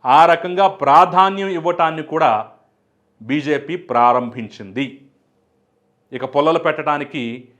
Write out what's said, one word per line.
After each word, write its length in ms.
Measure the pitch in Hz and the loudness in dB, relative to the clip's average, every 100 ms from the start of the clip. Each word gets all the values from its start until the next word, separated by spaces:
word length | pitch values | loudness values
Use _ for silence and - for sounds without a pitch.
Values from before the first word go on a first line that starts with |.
| 127 143 | 4 4
ఆ 20 | 170 | 6
రకంగా 340 | 165 180 180 196 - | 2 -2 0 0 0
ప్రాధాన్యం 680 | 139 151 180 175 190 196 196 175 | 4 6 6 4 2 0 -6 -4
ఇవ్వటాన్ని 440 | 165 170 165 156 151 | -4 -2 -2 -4 -8
కూడా 200 | 156 147 107 110 _ _ _ _ _ _ _ 113 | 0 0 0 -6 _ _ _ _ _ _ _ -6
బీజేపీ 460 | 147 143 143 - 175 - | -6 -2 -4 -4 -12 -4
ప్రారంభించింది. 920 | 120 120 123 120 123 110 - 95 107 139 - _ _ _ _ _ _ _ _ _ _ _ 131 | 2 2 2 -4 -12 -16 -16 -12 -8 -8 -10 _ _ _ _ _ _ _ _ _ _ _ -12
ఇక 80 | 127 | -4
పొల్లలు 260 | 143 151 165 160 | 0 2 0 -2
పెట్టడానికి 540 | 151 147 147 139 139 117 123 - | -4 -4 -4 -6 -8 -10 -12 -18